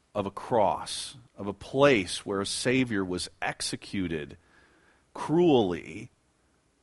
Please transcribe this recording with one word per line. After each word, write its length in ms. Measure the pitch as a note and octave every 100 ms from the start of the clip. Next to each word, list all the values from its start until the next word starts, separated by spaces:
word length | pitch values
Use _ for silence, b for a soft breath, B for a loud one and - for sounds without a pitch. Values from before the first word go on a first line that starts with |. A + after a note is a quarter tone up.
| _ G#2
of 100 | G2
a 60 |
cross, 840 | - - A#2+ F#2+ D2 - - - - - -
of 100 | G2+
a 60 |
place 720 | G2+ - C3+ C#3+ A#2+ F2 - -
where 160 | G2
a 40 | G2+
Savior 580 | - B2+ C3 B2 G2+ F#2
was 240 | F2+ - -
executed 960 | A2 - - - - G2+ F2 D#2+ C#2+ - b b b b b b b
cruelly 960 | - - D#3+ F3 C3 G2 E2+ - F2 B2+ _ _ _ _ _ _ _